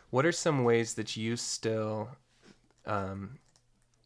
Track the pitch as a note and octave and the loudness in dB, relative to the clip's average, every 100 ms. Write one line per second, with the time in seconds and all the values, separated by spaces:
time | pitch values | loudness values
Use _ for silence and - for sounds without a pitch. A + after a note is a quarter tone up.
0 | - B2 D#3 E3 F3 C#3+ A#2+ A#2 A#2 - | -4 2 2 2 2 4 6 4 4 -4
1 | G#2 A2 A2 A#2+ - - A2+ A2 G#2+ G#2+ | -6 -4 -4 -4 -4 -4 -2 0 -2 -4
2 | A2 C3+ _ _ - - _ _ - G#2 | -6 -12 _ _ -20 -20 _ _ -4 -4
3 | F#2+ G2 G2 C3+ _ _ _ _ _ _ | -2 -6 -10 -14 _ _ _ _ _ _